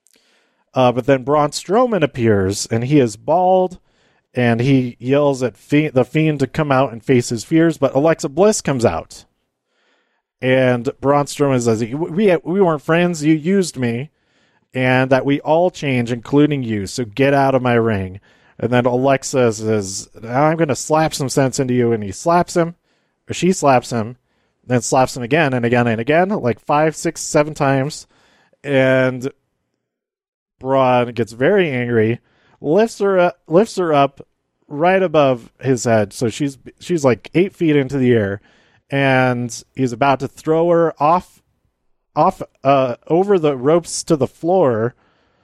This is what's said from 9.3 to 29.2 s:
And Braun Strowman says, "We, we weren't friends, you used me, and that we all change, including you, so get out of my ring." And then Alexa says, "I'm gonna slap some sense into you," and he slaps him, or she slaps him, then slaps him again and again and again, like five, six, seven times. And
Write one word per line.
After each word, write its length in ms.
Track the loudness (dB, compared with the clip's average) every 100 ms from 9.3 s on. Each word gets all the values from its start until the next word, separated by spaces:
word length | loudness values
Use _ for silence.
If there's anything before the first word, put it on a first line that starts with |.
| _ _ _ _ _ _ _ _ _ _ _
And 480 | 0 2 2 0 -4 -2
Braun 240 | 0 0 0
Strowman 360 | -2 0 2
says, 200 | 0 -2
"We, 560 | -4 -6 -4 0 2 0
we 240 | -2 0
weren't 200 | 2 0
friends, 420 | 0 0 0 0
you 100 | 0
used 440 | 0 0 0 -2 -4
me, 320 | -4 -4 -8 _ _ _ _ _ _
and 380 | -4 0 0 2
that 140 | 2 2
we 160 | -2
all 280 | 0 0 0
change, 420 | -2 -4 -2 -2
including 520 | -6 0 2 2 0
you, 240 | -4 -4 -6
so 160 | -8
get 300 | -8 -2 0
out 200 | 2 2
of 80 | 0
my 120 | 2
ring." 480 | 2 2 -2 -6 -12 -20 _ _ -8
And 140 | -2
then 140 | 0 2
Alexa 680 | 0 0 0 0 0 0
says, 560 | 0 -2 -2 -4 -10 -16 -18
"I'm 320 | -6 0 0 0
gonna 200 | -2 -4
slap 380 | -2 0 0
some 160 | -4 -4
sense 300 | 0 0 -2
into 140 | -2
you," 180 | 0 0
and 100 | -2
he 120 | -6
slaps 420 | -6 0 0 0 -2
him, 200 | -4 -6 _ _ _ _ -12
or 40 |
she 180 | -2 -2
slaps 400 | 2 2 2 0
him, 240 | -6 -6 -12 _ _ _ _ -4
then 160 | -4
slaps 360 | 0 0 0 -4
him 60 |
again 300 | -2 0 0
and 120 | -2 0
again 220 | 0 0
and 120 | -2
again, 300 | 0 0 0
like 300 | -2 -2 -4
five, 340 | -2 0 0 -2
six, 260 | -8 -8
seven 320 | -2 0 0
times. 540 | -2 0 0 -2 -8 -18 _ _ _ _ _
And 640 | -2 2 2 2 0 -4